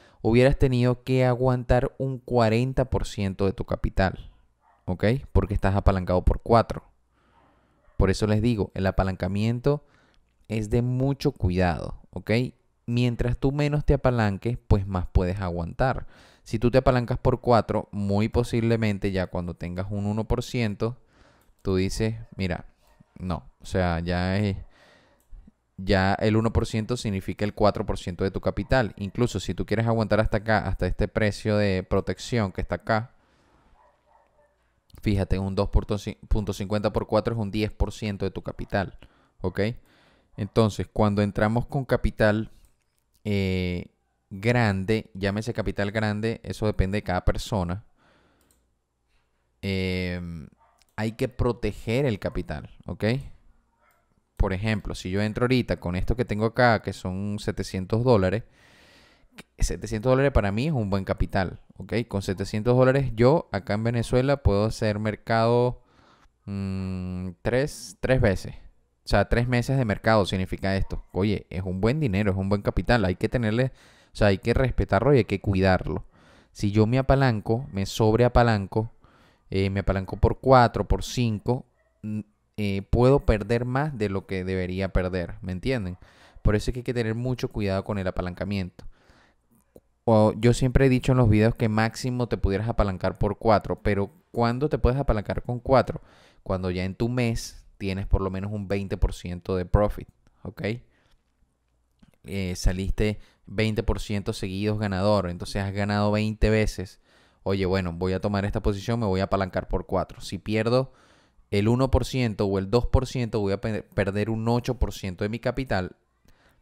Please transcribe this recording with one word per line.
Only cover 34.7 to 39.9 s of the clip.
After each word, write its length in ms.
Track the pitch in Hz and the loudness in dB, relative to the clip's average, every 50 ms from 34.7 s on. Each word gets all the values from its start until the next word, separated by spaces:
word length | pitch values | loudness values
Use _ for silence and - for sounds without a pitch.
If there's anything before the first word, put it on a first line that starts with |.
| _ _ _ _ - - | _ _ _ _ -16 -6
fíjate, 380 | - 110 104 98 95 - - 95 | -2 0 0 0 2 2 0 0
un 160 | 95 98 98 | 0 0 -2
dos 140 | 95 101 - | -2 0 2
punto 840 | - - 98 - 104 101 - 110 - - - - - 110 104 98 98 | 2 0 0 0 -4 -4 -6 -8 -12 -12 -2 0 0 0 2 0 -4
cincuenta 380 | - 104 92 107 107 104 107 | -6 -4 -2 -2 0 0 0
por 160 | - 113 107 - | 0 -2 -2 0
cuatro 260 | - 107 104 117 117 | 2 2 2 0 -2
es 60 | 117 | -2
un 120 | 107 98 | -4 -2
diez 200 | 92 107 107 104 | -2 -2 -2 -2
por 220 | - - 98 98 - | -2 -2 -4 -4 -4
ciento 320 | - - 107 101 95 101 | -6 -6 -6 -4 -4 -6
de 60 | 95 | -6
tu 100 | - - | -6 -6
capital, 560 | 82 - - - - - - 101 92 - - - - - _ _ _ _ _ - | -10 -10 -10 -10 -8 -4 -2 -2 -2 -4 -6 -14 -20 -20 _ _ _ _ _ -8
¿ok? 200 | - 92 87 - 98 110 123 - - _ | -6 -4 -2 -2 -2 -2 -4 -6 -14 _